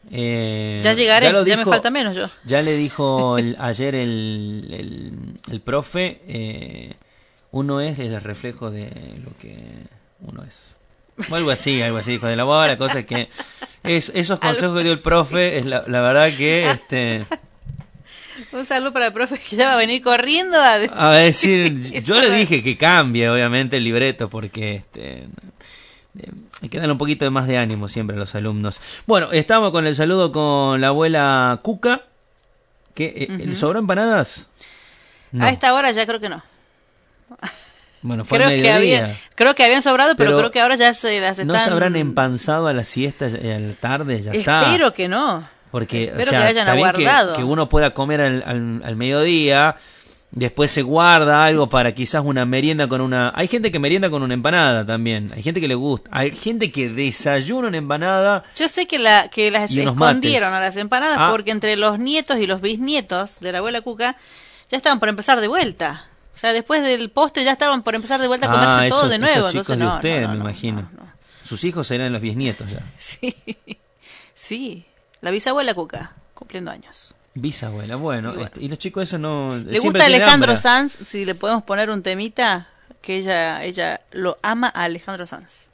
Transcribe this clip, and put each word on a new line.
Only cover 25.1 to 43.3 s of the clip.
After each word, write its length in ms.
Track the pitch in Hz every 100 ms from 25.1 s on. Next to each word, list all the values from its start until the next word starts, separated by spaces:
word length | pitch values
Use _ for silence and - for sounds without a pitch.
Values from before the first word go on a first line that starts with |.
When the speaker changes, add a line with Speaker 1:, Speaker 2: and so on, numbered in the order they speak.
| 64 65 - 185 _ - - - - _ 196
Speaker 1:
eh, 120 | - - - -
hay 60 | 117
que 80 | -
darle 140 | 160
un 60 | 139
poquito 260 | 147 151 139
de 40 |
más 160 | 135 131
de 120 | 127
ánimo 280 | 117 107 101
siempre 280 | 117 107 104
a 20 |
los 160 | 98
alumnos. 460 | 110 104 107 104 - - - -
Bueno, 240 | 208 160
estamos 420 | 165 151 220 208
con 140 | 165 156
el 80 |
saludo 380 | 143 156 185 170
con 480 | 143 151 143 135 131
la 80 | 135
abuela 720 | 143 160 156 143 135 127 120
Cuca, 420 | - 208 240 247 - _ _ _ _ _ _ _ _
que, 340 | - 156 - 139
eh, 140 | 190 160
Speaker 2:
Ujú. 80 | 98
Speaker 1:
¿sobró 220 | 147 196
empanadas? 720 | 208 185 226 214 - - - _ - - - _ _ _ _
No. 120 | 123
Speaker 2:
A 60 | 233
esta 240 | 262 254
hora 160 | 262 277
ya 160 | 220 220
creo 120 | 233
que 120 | 208
no. 120 | 156 - _ _ _ _ _ _ _ _ 247 - - - _ _ _
Speaker 1:
Bueno, 220 | 120 117
fue 140 | 110 -
Speaker 2:
Creo 100 | 262
Speaker 1:
al 60 | 135
Speaker 2:
que 100 | 131
había, 280 | 107 - -
Speaker 1:
mediodía. 180 | 107 107 -
Speaker 2:
creo 200 | - 240
que 80 | 277
habían 200 | 247 262
sobrado, 340 | 269 254 285 320
pero 140 | -
Speaker 1:
Pero 80 | 143
Speaker 2:
creo 120 | 226
que 100 | 240
ahora 160 | 240 254
ya 180 | 240
se 260 | 233 226 208
las 180 | 190 190
Speaker 1:
¿no 80 | 151
se 60 | 202
Speaker 2:
están 140 | 226
Speaker 1:
habrán 220 | 175 180 165
empanzado 720 | 151 127 131 123 - 156 165
a 60 |
la 100 | 127
siesta 440 | 110 - 139 -
y 220 | 135